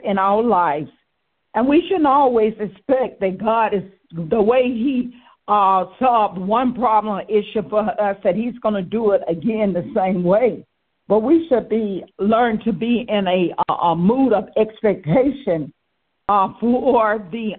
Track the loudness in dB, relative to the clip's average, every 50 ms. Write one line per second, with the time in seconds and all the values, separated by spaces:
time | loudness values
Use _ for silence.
0 | -6 -2 0 0 2 2 2 2 2 2 2 2 2 0 -2 -4 -6 -10 -14 _
1 | _ _ _ _ _ _ _ _ _ _ -2 0 2 4 4 2 2 2 0 0
2 | 2 4 4 4 4 4 2 2 2 0 0 -4 -8 -10 -10 -8 _ -2 0 0
3 | 0 -4 -4 -4 -4 -4 -4 -2 -2 0 0 2 0 0 -2 -4 -4 -8 -16 _
4 | _ _ -12 -10 -6 -2 0 2 2 4 4 4 2 0 0 -2 -2 -2 0 -2
5 | -4 -6 -10 -18 _ _ _ _ _ 0 2 2 4 4 2 2 0 -4 -4 -2
6 | 0 2 2 2 2 0 -2 -6 -4 -2 0 0 0 0 -2 -2 0 2 2 2
7 | 0 0 -4 -6 -4 -2 -2 -2 -2 -2 -4 -6 -4 -2 -2 -2 -2 0 -2 -2
8 | -2 -2 -2 -2 -2 -2 -2 -2 -4 -6 -6 -6 -4 -4 -4 -4 -4 -4 -4 -2
9 | 0 2 0 0 0 -4 -4 -4 -2 -2 -2 0 0 -2 -2 -2 -4 -4 -2 -2
10 | 0 0 0 0 2 2 2 2 2 0 -2 -4 -10 _ _ _ _ _ _ _
11 | _ 0 0 2 4 4 2 2 2 2 0 0 0 0 -2 -2 -2 -4 -6 -8
12 | -10 -12 _ -2 0 2 2 2 2 0 0 -2 -2 -4 -4 -2 -2 0 0 -2
13 | -2 -2 -2 -2 0 0 0 0 0 0 -2 -2 -2 -2 -2 0 0 0 0 2
14 | 2 2 4 4 2 2 2 0 0 -2 -2 -2 -2 -2 -2 -2 -2 -2 -2 -2
15 | -2 0 2 2 2 2 -2 -4 -4 -4 -4 -4 -4 -8 -14 _ _ _ _ _
16 | _ _ _ _ _ 0 2 2 0 0 -2 -2 -2 0 0 0 2 2 2 2
17 | 2 0 -2 -4 -6 -10 -10 -8 -6 -6 -6